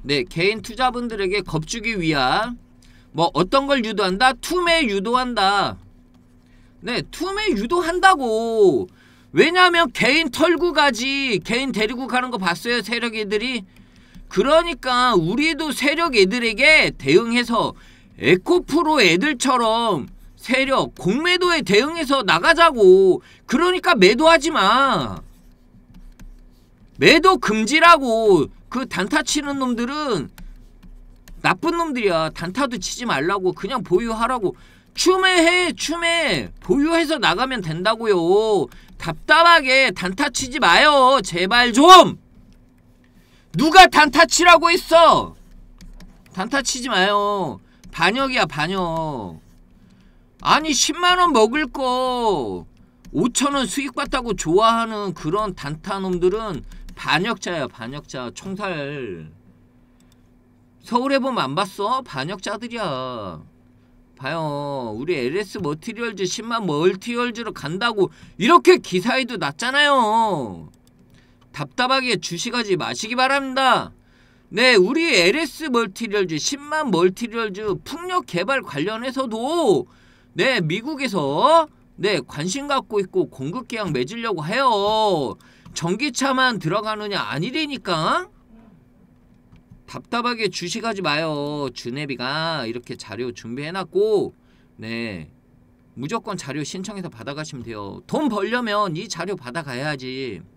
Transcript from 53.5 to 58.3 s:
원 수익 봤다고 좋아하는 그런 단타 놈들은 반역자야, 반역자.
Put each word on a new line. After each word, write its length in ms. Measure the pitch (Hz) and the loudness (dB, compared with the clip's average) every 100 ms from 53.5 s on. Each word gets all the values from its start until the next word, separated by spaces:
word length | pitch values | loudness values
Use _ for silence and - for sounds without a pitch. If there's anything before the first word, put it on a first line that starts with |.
원 120 | 277 254 | -2 -4
수익 280 | - 277 | -4 -6
봤다고 400 | - 285 269 233 | -6 -4 -4 -4
좋아하는 800 | 185 156 180 226 233 226 214 202 | -6 0 4 4 2 -2 -4 -6
그런 400 | 156 151 196 214 | -6 -4 -2 -4
단타 460 | - 143 156 196 196 | -6 -10 -10 -8 -6
놈들은 640 | 190 175 180 208 220 139 - - - - | -4 0 0 0 -6 -10 -12 -18 -18 -12
반역자야, 680 | 131 147 214 233 - 170 123 | -2 -2 -2 -6 -6 -6 -8
반역자. 640 | - 113 143 147 135 120 | -10 -12 -12 -12 -12 -12